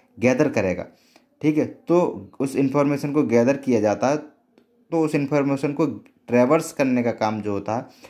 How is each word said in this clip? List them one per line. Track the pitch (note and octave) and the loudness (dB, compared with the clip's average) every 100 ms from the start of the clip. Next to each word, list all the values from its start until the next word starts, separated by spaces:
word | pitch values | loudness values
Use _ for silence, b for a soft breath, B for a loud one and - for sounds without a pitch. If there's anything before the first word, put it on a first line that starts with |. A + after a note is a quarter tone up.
| B - | B -2
गैदर | B2 B2+ C#3+ | 2 2 2
करेगा, | A#2 F#2+ F2 - _ b b b _ | 0 -2 -2 -8 _ b b b _
ठीक | D3+ D3+ | -2 0
है। | D3 | -2
तो | - - E3+ E3 G2 G2 - | -6 0 2 2 -4 -12 -6
उस | C3+ B2+ | -4 -2
इन्फॉर्मेशन | C3+ D3 C#3+ C#3 D3 | 0 2 0 0 -2
को | D3 B2 | 0 2
गैदर | A#2 A#2+ C#3 | 4 4 0
किया | C3 A#2 | 0 2
जाता | G#2 G2+ B2 | 2 0 0
है, | D3+ | -2
तो | - _ _ _ _ _ _ E3 | -6 _ _ _ _ _ _ -2
उस | D#3 D#3 | 0 -2
इन्फॉर्मेशन | C#3 D3 C#3 C#3 D3+ | -2 0 0 -2 -2
को | D3 D3 | -2 -2
ट्रैवर्स | G2+ - _ - A#2+ B2 D#3+ E3 | -4 -14 _ 0 2 4 2 0
करने | - C3 B2 | -2 0 0
का | A#2 | 0
काम | A2 G#2+ G#2+ | -2 -2 -2
जो | G#2 | -4
होता | G2+ G2+ A#2 | -6 -4 -6
है | C3+ B | -8 B